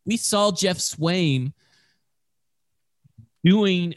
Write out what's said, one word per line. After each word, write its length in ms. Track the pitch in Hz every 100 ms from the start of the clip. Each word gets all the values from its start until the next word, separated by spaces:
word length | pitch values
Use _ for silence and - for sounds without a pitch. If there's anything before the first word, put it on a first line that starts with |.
| 185
we 100 | 226
saw 380 | - 208 208
Jeff 240 | 180 190 175
Swaim 760 | - - 160 180 160 131 131 - _ _ _ _ _ _ _ _ _ _ _ _ _ _ _ - - _
doing, 520 | 170 208 202 180 175